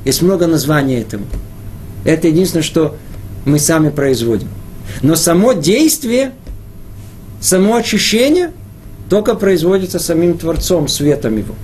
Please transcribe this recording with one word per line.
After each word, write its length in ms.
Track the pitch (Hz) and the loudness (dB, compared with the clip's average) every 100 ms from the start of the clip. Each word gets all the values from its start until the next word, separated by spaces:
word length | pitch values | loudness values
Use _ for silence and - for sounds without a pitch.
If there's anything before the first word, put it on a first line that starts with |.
Есть 180 | 117 131 | -2 2
много 260 | 170 190 170 | 2 2 2
названий 480 | 160 147 151 139 127 | 2 2 0 2 -2
этому. 300 | 107 107 98 - - - - - - - | -4 -8 -8 -8 -10 -14 -14 -14 -14 -4
Это 240 | - 160 170 | 0 2 4
единственное, 340 | 156 185 170 | 4 2 0
что 360 | 151 170 156 147 - - - - - | 0 0 0 -2 -12 -12 -12 -6 0
мы 120 | 147 | 2
сами 320 | 147 160 156 | 2 2 2
производим. 600 | 143 139 127 117 110 87 - - - - - | 2 0 2 2 0 -2 -10 -14 -14 -12 -2
Но 140 | 135 165 | 2 2
само 380 | 165 170 220 | 4 4 4
действие, 800 | 220 151 226 311 - 226 240 269 - - - - - - - - - - - | 2 2 4 4 2 0 0 0 -4 -14 -14 -14 -18 -16 -16 -18 -18 -18 -8
само 380 | - 185 196 233 | 0 2 4 2
очищение 760 | 226 214 175 214 262 339 349 - - - - - - | 0 0 0 2 4 4 0 -6 -18 -18 -18 -16 0
только 260 | 196 208 214 | 0 2 2
производится 600 | 196 185 160 190 185 170 | 2 2 2 2 0 -4
самим 400 | - 165 175 170 | -2 2 2 0
Творцом, 520 | 160 170 - 175 143 | -2 -2 0 0 0
светом 480 | - 143 143 123 110 | 0 2 2 0 -2
Его. 180 | 98 - | -4 -8